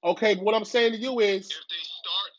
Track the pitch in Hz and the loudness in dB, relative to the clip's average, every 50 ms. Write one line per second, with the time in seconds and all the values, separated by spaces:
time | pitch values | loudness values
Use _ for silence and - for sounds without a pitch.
0 | - 170 185 - 226 214 208 190 190 208 220 220 214 - - 247 233 226 226 214 | 2 0 0 2 4 2 2 2 2 2 2 2 0 0 0 2 2 2 2 0
1 | 226 262 262 240 220 202 196 190 196 - - - - _ - - - - - - | -4 -4 0 2 2 2 2 0 -2 -6 -12 -12 -10 _ -10 -10 -10 -12 -14 -12
2 | - - - - - - _ | -8 -6 -4 -4 -4 -6 _